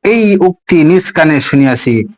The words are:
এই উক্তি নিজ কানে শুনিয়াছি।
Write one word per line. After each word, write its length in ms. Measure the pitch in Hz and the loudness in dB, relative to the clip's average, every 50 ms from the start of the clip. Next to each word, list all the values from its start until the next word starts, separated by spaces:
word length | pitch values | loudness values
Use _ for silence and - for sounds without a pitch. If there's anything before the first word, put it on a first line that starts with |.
| - | -2
এই 340 | 196 226 233 220 208 202 | 0 0 0 0 0 0
উক্তি 460 | 190 175 185 180 _ _ - 185 165 151 | 0 0 -2 -2 _ _ -2 0 2 2
নিজ 280 | 156 180 185 - - | 2 2 2 0 -2
কানে 300 | - 175 160 156 151 139 | -2 0 0 0 0 -2
শুনিয়াছি। 600 | - - - 139 139 135 127 117 - 127 117 110 107 101 - | -2 -2 0 0 0 0 0 -2 -2 -2 -2 -2 -4 -6 -12